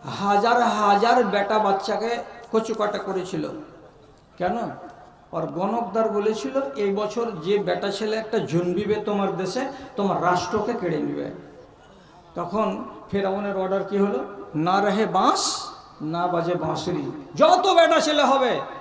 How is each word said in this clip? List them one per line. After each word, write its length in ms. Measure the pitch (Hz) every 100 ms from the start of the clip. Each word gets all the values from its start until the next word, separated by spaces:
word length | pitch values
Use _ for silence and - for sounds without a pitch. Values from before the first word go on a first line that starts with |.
হাজার 580 | - 220 202 202 233 247
হাজার 640 | 233 208 208 196 233 247
বেটা 340 | 208 202 202 220
বাচ্চাকে 580 | 202 196 - 214 226 233 - - -
কচুকাটা 460 | 226 220 208 208 202
করেছিল। 500 | 196 190 180 165 147 - - - - - - - _ -
কেন? 200 | 180 226 196 143 - - - - -
ওর 140 | 165 156
গণকদার 640 | 151 196 233 208 214 220
বলেছিল, 520 | 202 214 220 262 269 277 -
"এই 180 | 202
বছর 360 | 196 214 233 226 180
যে 140 | 160 202
বেটা 320 | 175 175 202
ছেলে 260 | 196 220 220
একটা 220 | 220 226
জন্মিবে 560 | 143 165 180 180 208
তোমার 420 | 214 208 202 190 165
দেশে, 240 | 185 247 269 - - -
তোমার 260 | 196 170
রাষ্ট্রকে 500 | 170 175 - 214 208
কেড়ে 240 | 233 175 151
নিবে।" 340 | 143 143 143 - - - - - - - - - -
তখন 500 | - 170 208 208 196 - - -
ফেরাউনের 460 | 196 190 196 202 190
অর্ডার 280 | 190 190
কি 140 | 180 202
হলো? 200 | 202 240 - - -
"না 260 | 147 165 190
রহে 260 | 202 196 208
বাঁশ, 600 | 180 240 - - - - - - -
না 240 | 151 170 175
বাজে 280 | 170 165
বাঁশরি। 580 | 175 156 - 185 156 135 - -
যত 320 | 143 311 359 392
বেটা 340 | 339 320 320
ছেলে 240 | 294 294
হবে 360 | 262 269 247 160 - -